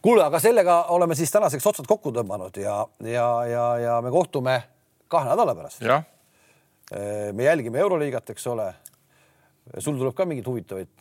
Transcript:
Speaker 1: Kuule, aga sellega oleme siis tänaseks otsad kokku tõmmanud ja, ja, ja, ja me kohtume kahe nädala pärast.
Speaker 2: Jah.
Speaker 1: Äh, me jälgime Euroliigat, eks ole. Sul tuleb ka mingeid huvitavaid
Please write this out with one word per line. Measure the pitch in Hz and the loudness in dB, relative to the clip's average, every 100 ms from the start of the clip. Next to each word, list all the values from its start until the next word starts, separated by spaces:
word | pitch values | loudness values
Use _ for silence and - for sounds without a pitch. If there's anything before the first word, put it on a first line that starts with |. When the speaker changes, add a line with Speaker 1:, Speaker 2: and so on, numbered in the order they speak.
Speaker 1:
Kuule, | 208 233 | 6 6
aga | 151 156 | 6 4
sellega | 220 233 175 170 170 | 4 6 6 4 4
oleme | 175 170 151 | 2 2 2
siis | 165 | 0
tänaseks | 208 190 135 208 | 2 2 0 -2
otsad | 208 139 | -2 0
kokku | 214 135 | 0 0
tõmmanud | 120 101 101 92 101 | -4 -4 -8 -10 -8
ja, | 101 104 107 _ 110 | -6 -4 -6 _ -6
ja, | 120 120 120 120 | -2 0 0 -2
ja, | 120 120 120 | -2 0 0
ja | 117 117 | 0 -2
me | 123 | 0
kohtume | 156 180 147 127 127 - _ _ _ _ | 0 0 -2 0 -2 -4 _ _ _ _
kahe | 165 131 | -2 0
nädala | 180 196 80 | 2 2 -2
pärast. | 76 - | -10 -6
Speaker 2:
Jah. | 113 139 156 _ _ _ _ _ _ _ - | 0 0 -2 _ _ _ _ _ _ _ -14
Speaker 1:
Äh, | - 101 104 104 | -10 -6 -6 -6
me | 104 | 0
jälgime | 135 165 117 123 | 2 2 -2 -2
Euroliigat, | 196 175 147 120 - | 0 0 -2 -6 -10
eks | 110 127 | -10 -8
ole. | 117 98 - - _ _ _ _ _ _ _ - - | -6 -6 -10 -20 _ _ _ _ _ _ _ -18 -10
Sul | 151 139 | -6 -4
tuleb | 127 | -4
ka | 117 185 | -2 -4
mingeid | 139 127 | -4 -6
huvitavaid | 120 - 95 92 _ | -8 -8 -12 -12 _